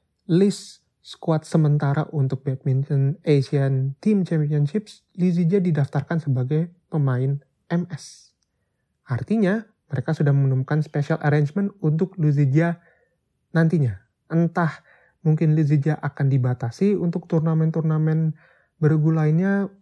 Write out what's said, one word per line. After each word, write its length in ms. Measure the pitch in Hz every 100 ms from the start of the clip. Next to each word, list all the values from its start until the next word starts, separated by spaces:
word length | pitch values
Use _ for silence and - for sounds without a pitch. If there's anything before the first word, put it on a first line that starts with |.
| _ _ -
list 560 | 170 202 - - - _ _
squad 400 | - - - 156
sementara 640 | - 165 151 147 143 139 -
untuk 320 | 156 131 127 -
Badminton 720 | 131 139 131 139 139 139 170 -
Asian 720 | 143 131 147 135 135 135 139
Team 240 | 214 202
Championships, 800 | 175 160 147 151 147 214 - - _ -
Lizija 400 | 180 175 165 196
didaftarkan 640 | 180 147 139 143 - 170
sebagai 480 | 143 127 127 151 170 - _
pemain 560 | 156 135 123 135 143 _ _ -
M 160 | 175 175
S. 400 | 170 - - _ _ _ _ _ _ _ _
Artinya, 640 | - 120 - 220 185 220 214 _ -
mereka 240 | 131 143
sudah 160 | 156 147
menemukan 480 | 139 135 131 131 151 -
special 320 | 151 143 160 147
arrangement 480 | 151 143 202 202 -
untuk 320 | 156 160 185 -
Lizija 560 | 151 143 139 147 170 170 _ _ _ _ _ _ _
nantinya. 480 | 160 165 170 127 92 _ _ -
Entah 560 | 165 170 185 160 - _ _ _ _ 160
mungkin 320 | 156 160 156
Lizija 400 | 147 151 143 151
akan 320 | 143 - 139
dibatasi 640 | 135 123 123 117 - 196
untuk 320 | 190 170 175 -
turnamen-turnamen 1120 | 170 160 160 160 160 156 156 156 160 160 151 _ _ _ -
bergu 320 | 151 156 156
lainnya, 560 | 160 151 160 190 202 196 -